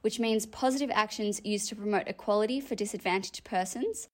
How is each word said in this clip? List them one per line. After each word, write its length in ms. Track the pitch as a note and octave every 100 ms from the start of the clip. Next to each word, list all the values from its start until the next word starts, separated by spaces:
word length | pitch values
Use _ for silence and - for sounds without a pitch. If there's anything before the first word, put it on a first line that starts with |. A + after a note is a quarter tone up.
which 180 | A3 A3+
means 260 | A3+ A3 A3
positive 420 | - C4 C4+ C#4
actions 480 | - G#3+ - G#3 G#3
used 260 | G#3 G#3 G#3
to 60 | G#3
promote 320 | G#3 G3+ -
equality 520 | - - G#3 A3 C4
for 160 | C4+ G#3+
disadvantaged 680 | G#3 G3 F#3+ F#3+ F#3+ -
persons 640 | - F#3+ F#3+ A#3+ G#4 A4 -